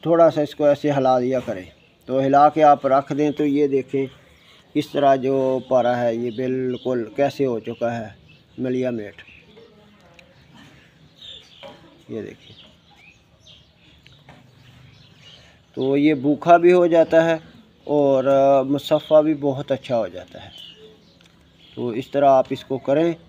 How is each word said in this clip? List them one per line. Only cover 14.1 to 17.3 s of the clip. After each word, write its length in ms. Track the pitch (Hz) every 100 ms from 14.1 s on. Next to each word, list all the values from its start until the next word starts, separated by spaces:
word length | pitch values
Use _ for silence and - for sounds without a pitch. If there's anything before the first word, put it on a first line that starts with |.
| _ - - _ _ _ - - _ - _ - - - _ _ -
तो 220 | 131 139
ये 160 | 147 147
भूखा 420 | 131 147 170 175
भी 140 | 170
हो 160 | 180 175
जाता 340 | 165 160 165
है 200 | 165